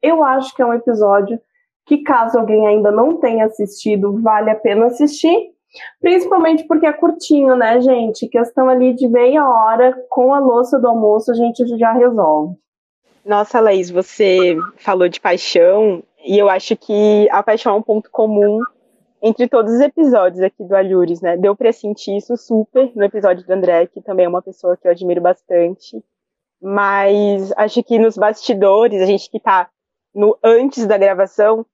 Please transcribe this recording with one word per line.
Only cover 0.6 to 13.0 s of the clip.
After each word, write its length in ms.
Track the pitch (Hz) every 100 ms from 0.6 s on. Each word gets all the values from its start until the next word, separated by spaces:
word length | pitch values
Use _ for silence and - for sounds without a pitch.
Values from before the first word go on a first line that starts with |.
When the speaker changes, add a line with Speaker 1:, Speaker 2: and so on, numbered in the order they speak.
Speaker 1:
é 40 | 247
um 80 |
episódio 640 | 233 247 220 208 202 202 226 _ _ _ _ _
que, 120 | 294
caso 400 | 294 254 226 233
alguém 280 | 214 214 214
ainda 240 | 208 208
não 260 | 208 262 339
tenha 280 | 254 226 220
assistido, 720 | 220 202 - 220 208 202 202
vale 280 | 226 214 214
a 40 |
pena 320 | 214 226 202 240
assistir, 640 | 240 294 - 320 392 - _ _ - - _
principalmente 640 | - 359 - 381 320 320
porque 220 | - 320 320
é 60 |
curtinho, 640 | 294 339 330 - 294 269 247
né, 240 | 226 240
gente? 480 | 254 247 226 214 226
Questão 400 | 233 233 - 262
ali 260 | 254 254
de 140 | 247 254
meia 380 | 240 247 302 277
hora, 500 | 233 220 226 254 254 -
com 240 | - 254
a 60 | 277
louça 400 | 269 233 254 269
do 100 | 240
almoço, 420 | 233 214 214 220
a 40 |
gente 320 | 233 233 233 240 233
já 160 | 226
resolve. 640 | 240 240 226 165 151 156 180 _ _ _ _